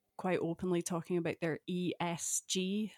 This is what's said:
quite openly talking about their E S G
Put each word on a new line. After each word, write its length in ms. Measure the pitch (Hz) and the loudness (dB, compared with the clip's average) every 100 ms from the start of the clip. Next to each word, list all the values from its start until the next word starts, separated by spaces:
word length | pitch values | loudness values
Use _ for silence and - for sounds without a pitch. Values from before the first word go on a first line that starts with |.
| _ - | _ -6
quite 220 | 185 175 | 0 0
openly 400 | 165 170 185 175 | 0 -2 0 0
talking 360 | - 170 - 175 | 2 -2 0 0
about 180 | 165 - | 0 0
their 180 | 165 147 - | -2 -2 -2
E 240 | 180 180 - | 0 0 0
S 440 | 175 170 - - - | -2 -2 -2 -2 0
G 460 | 185 185 208 214 | 0 2 0 -2